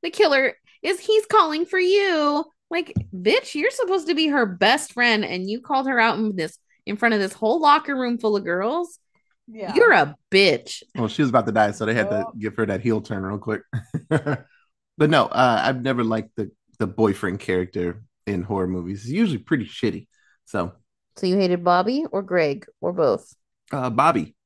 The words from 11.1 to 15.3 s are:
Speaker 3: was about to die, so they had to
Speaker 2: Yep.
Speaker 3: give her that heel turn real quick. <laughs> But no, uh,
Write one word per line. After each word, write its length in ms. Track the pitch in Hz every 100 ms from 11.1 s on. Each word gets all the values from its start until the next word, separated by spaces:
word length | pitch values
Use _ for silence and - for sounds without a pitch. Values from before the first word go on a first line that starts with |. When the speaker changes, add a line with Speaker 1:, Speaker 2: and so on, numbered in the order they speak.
| -
Speaker 3:
was 80 | 143
about 160 | 120 113
to 60 |
die, 200 | 110 104
so 120 | 101
they 100 | 110
had 160 | 113 101
to 80 | 107
Speaker 2:
Yep. 80 | 113 113
Speaker 3:
give 180 | 107 104
her 80 | 110
that 140 | 95
heel 200 | 120 110
turn 240 | - 101
real 140 | 95 101
quick. 240 | 107 107 _ 120 - - -
<laughs> 360 | 156 147 139 - _ _ _ _ -
But 140 | 151
no, 140 | 156
uh, 360 | 117